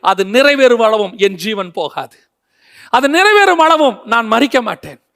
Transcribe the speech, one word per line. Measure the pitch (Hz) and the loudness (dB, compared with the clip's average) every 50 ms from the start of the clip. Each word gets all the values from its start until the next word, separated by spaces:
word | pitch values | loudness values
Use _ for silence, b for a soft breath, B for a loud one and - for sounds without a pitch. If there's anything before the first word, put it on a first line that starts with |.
அது | B 185 190 185 196 | B -2 0 0 -2
நிறைவேறும் | 190 208 254 277 285 285 269 269 254 240 233 226 | 0 2 2 2 2 2 4 4 4 4 4 2
அளவும் | 214 220 214 208 185 208 | 0 0 0 -2 -4 -4
என் | 208 190 202 196 | -2 -2 -2 -2
ஜீவன் | 170 160 220 220 202 190 180 165 | -4 -8 -8 -6 -6 -8 -8 -8
போகாது, | 190 160 139 - - 131 - _ _ _ _ _ _ _ b b b b b b b b b | -8 -8 -8 -8 -10 -12 -14 _ _ _ _ _ _ _ b b b b b b b b b
அது | b 247 269 277 | b -4 -4 -2
நிறைவேறும் | 294 339 381 415 427 415 403 381 349 330 311 | 0 0 2 2 4 4 4 2 2 2 2
அளவும் | 320 330 311 302 262 214 - - | 2 2 2 2 0 0 -4 -6
நான் | 208 226 233 226 | -4 -2 -2 -2
மரிக்க | 214 220 226 277 254 - 254 233 | 0 0 0 0 0 0 -2 -2
மாட்டேன், | 214 180 - - 156 139 - _ _ _ | -4 -10 -12 -14 -20 -20 -20 _ _ _